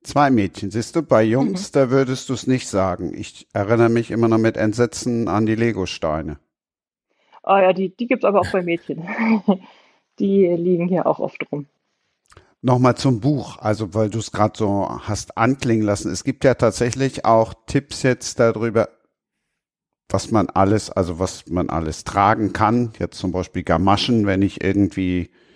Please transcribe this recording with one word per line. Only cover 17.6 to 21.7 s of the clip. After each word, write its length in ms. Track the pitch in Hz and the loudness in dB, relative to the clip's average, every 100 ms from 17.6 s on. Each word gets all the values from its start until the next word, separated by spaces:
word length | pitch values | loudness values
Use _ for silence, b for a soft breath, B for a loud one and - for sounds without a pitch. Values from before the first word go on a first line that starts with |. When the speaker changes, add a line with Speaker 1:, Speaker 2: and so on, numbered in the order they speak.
| - | -4
Speaker 1:
Tipps 340 | 143 139 - | -4 -4 -2
jetzt 360 | 131 123 - - | 0 0 -2 0
darüber, 480 | 117 110 117 110 - _ _ _ _ _ _ _ _ _ _ _ - | 0 2 -2 0 -2 _ _ _ _ _ _ _ _ _ _ _ -6
was 220 | 98 - | -4 0
man 160 | 107 95 | 0 0
alles, 400 | - 98 104 - | 2 2 2 0
also 300 | - 87 85 | -4 -2 -2
was 280 | 92 - - | -6 -6 -6
man 220 | 90 | -4
alles 360 | 73 | -2